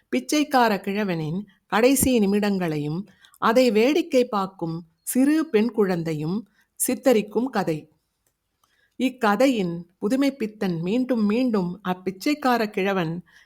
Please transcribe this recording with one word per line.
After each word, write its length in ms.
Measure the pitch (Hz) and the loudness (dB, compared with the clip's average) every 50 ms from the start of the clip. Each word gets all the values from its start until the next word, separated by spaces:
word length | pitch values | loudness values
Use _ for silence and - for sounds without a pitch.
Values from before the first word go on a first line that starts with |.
| _ - | _ -4
பிச்சைக்கார 720 | - 254 247 - 302 302 294 294 269 254 240 220 202 185 - | -4 -4 -2 0 0 0 0 2 2 2 2 2 0 -2 -4
கிழவனின் 580 | 202 190 208 214 190 170 165 156 151 170 196 214 - _ _ _ | -4 -4 -4 -2 -2 -2 -4 -4 -4 -6 -6 -8 -10 _ _ _
கடைசி 520 | - 185 208 240 262 277 262 - 262 254 226 | -4 0 2 4 4 4 4 2 2 4 4
நிமிடங்களையும், 880 | 202 190 202 208 208 202 196 185 180 165 151 151 147 147 156 185 202 - _ _ _ - - - | 4 2 2 2 0 0 -2 -2 -2 -2 -4 -4 -4 -4 -4 -6 -8 -10 _ _ _ -20 -10 -2
அதை 320 | - 226 226 254 254 247 | 0 2 4 4 4 4
வேடிக்கை 580 | 202 214 226 277 311 339 320 330 277 254 240 247 | 4 4 2 4 2 0 -2 2 2 2 2 2
பார்க்கும் 560 | 220 202 190 190 - - 170 165 165 170 170 _ _ _ | -2 -4 -4 -4 -6 -8 -8 -6 -6 -8 -12 _ _ _
சிறு 440 | - - - 247 269 285 311 320 311 | -12 -4 0 2 2 4 2 0 0
பெண் 240 | 320 - 208 220 240 | 0 2 2 2 2
குழந்தையும் 800 | - 226 202 190 185 170 160 165 156 147 151 160 190 226 214 _ _ _ _ _ _ | 0 0 0 0 0 -2 -2 -4 -4 -4 -4 -4 -4 -6 -8 _ _ _ _ _ _
சித்தரிக்கும் 760 | - - - 254 - - 269 233 208 208 208 - 214 247 262 | -6 -2 -2 -2 0 2 2 2 2 0 -2 -4 -4 -4 -2
கதை. 360 | - 202 180 170 156 151 - _ _ _ _ _ _ _ _ _ _ _ _ _ _ _ _ _ _ _ _ _ _ - | -4 -4 -2 -2 -4 -6 -8 _ _ _ _ _ _ _ _ _ _ _ _ _ _ _ _ _ _ _ _ _ _ -2
இக்கதையின் 840 | 247 262 254 - 233 208 202 208 262 285 247 214 185 170 170 175 - _ _ - | -2 -2 -2 0 2 2 4 4 4 4 4 2 0 -2 -4 -8 -12 _ _ -6
புதுமைப்பித்தன் 800 | - 208 262 262 277 277 269 - 220 214 - - 208 185 170 160 | -2 -2 0 2 0 0 0 -2 -8 -8 -6 -4 -4 -4 -4 -2
மீண்டும் 440 | 170 180 220 254 254 254 254 226 208 | -2 -2 -2 -2 0 0 0 0 2
மீண்டும் 560 | 202 208 247 262 247 220 196 180 175 175 - - | 0 2 0 0 0 0 0 -2 -2 -6 -8 -6
அப்பிச்சைக்கார 800 | 180 185 185 - 196 190 - - 294 294 294 - 254 240 233 214 | -6 -6 -6 -6 -10 -8 -4 -4 -4 -4 -2 0 0 0 0 -2
கிழவன் 580 | 214 - 202 185 202 196 190 170 160 165 180 - _ _ - _ | -4 -4 -4 -2 0 0 -2 -2 -4 -6 -8 -12 _ _ -20 _